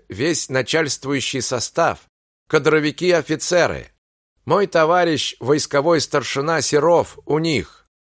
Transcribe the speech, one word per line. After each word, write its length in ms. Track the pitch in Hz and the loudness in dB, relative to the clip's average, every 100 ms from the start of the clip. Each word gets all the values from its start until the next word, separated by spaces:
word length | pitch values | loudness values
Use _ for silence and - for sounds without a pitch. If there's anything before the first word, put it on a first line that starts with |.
| - | -14
весь 420 | 185 214 160 - | -4 -2 -2 -2
начальствующий 880 | 131 123 156 147 - 131 139 - 135 | -2 -2 -2 -2 -4 -4 -4 -4 -4
состав, 600 | - 123 - - 160 95 - _ _ _ - | -4 -4 -4 0 0 -2 -10 _ _ _ -2
кадровики 600 | 170 143 156 151 - 180 | 0 2 2 0 -2 0
и 40 | |
офицеры. 760 | 170 139 156 - 180 131 73 53 _ _ _ _ _ | 0 0 -2 0 2 2 -2 -10 _ _ _ _ _
Мой 220 | - 180 196 | -2 0 2
товарищ, 720 | 170 156 180 170 147 - - | 2 2 2 2 0 -4 -6
войсковой 600 | 120 147 - 143 151 160 | -2 0 0 0 2 2
старшина 600 | - 147 117 143 147 160 | 0 -2 -2 -4 -2 -2
Серов, 580 | - 147 160 165 107 - | 0 2 4 2 0 -8
у 140 | - 151 | -4 -2
них». 480 | 165 131 - - _ _ | 0 -2 -4 -12 _ _